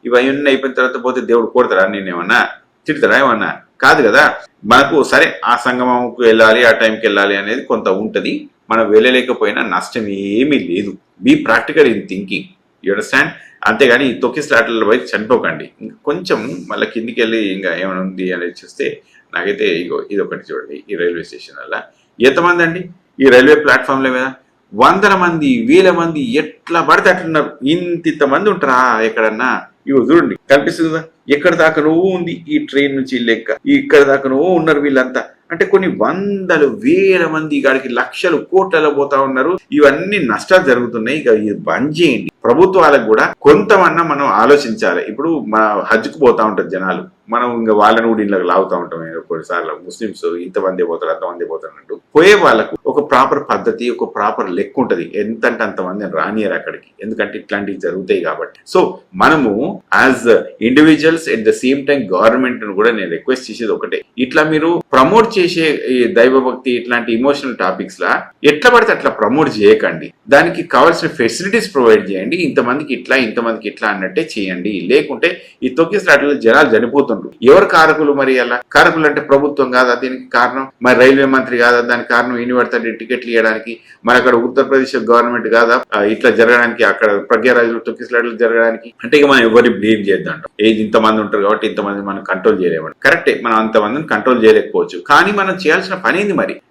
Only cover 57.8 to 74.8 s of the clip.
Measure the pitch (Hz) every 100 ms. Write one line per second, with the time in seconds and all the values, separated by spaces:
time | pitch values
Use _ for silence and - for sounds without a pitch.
57.8 | 90 90 92 98 82 78 82 _ _ 185
58.8 | 160 - _ 92 117 156 123 101 151 202
59.8 | _ 98 123 131 117 101 - - 110 131
60.8 | 156 151 156 165 - 113 110 107 127 139
61.8 | 135 139 104 90 110 123 127 113 107 95
62.8 | 110 110 90 82 - 127 - 107 110 90
63.8 | - - - - 127 - 156 156 160 170
64.8 | - 131 139 214 220 208 170 165 160 139
65.8 | - 127 117 101 123 131 127 117 135 120
66.8 | 117 120 117 113 135 143 135 110 92 -
67.8 | 98 - 90 123 - _ 147 147 247 240
68.8 | - 160 143 - 107 135 143 107 104 107
69.8 | 92 82 76 _ - 139 170 170 - 131
70.8 | 151 - 156 - 113 - 190 220 190 143
71.8 | 120 107 95 95 101 175 160 127 120 131
72.8 | 151 123 - 131 117 110 117 110 104 -
73.8 | 110 98 95 92 165 - 95 92 92 98